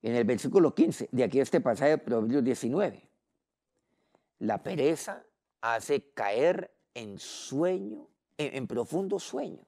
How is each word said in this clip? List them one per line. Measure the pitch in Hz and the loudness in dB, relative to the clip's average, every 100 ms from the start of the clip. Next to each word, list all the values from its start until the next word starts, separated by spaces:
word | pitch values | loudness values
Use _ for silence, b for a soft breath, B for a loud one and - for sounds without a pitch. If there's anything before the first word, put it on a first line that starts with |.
En | 117 | 0
el | 120 | 2
versículo | 113 120 139 196 156 - | 2 2 4 6 6 6
quince, | 330 - - | 2 2 -4
de | 123 | 0
aquí | 117 127 | 2 2
este | 131 165 | 2 2
pasaje | 127 107 143 | 2 2 4
de | 156 | 2
Proverbios | - 117 110 143 | 2 0 2 2
diecinueve. | 123 123 120 147 190 90 _ _ _ _ _ _ _ _ _ _ _ _ _ _ | 2 0 -2 0 -2 -4 _ _ _ _ _ _ _ _ _ _ _ _ _ _
La | 107 104 | -4 -2
pereza | - 156 139 160 - 196 - _ _ _ | -2 2 2 2 -4 -12 -16 _ _ _
hace | 113 113 110 143 - | -2 -2 0 -2 -2
caer | - 104 107 160 185 180 _ _ | -6 -2 2 2 2 -6 _ _
en | 123 110 95 | -14 -12 -12
sueño, | - - - 135 175 185 196 220 - _ _ - | -14 -14 -6 -2 0 -2 -6 -12 -18 _ _ -8
en, | 147 | -6
en | 135 120 | -6 -6
profundo | 117 120 160 196 190 | -4 -4 -4 -2 -4
sueño. | - - 269 107 | -4 -8 -8 -12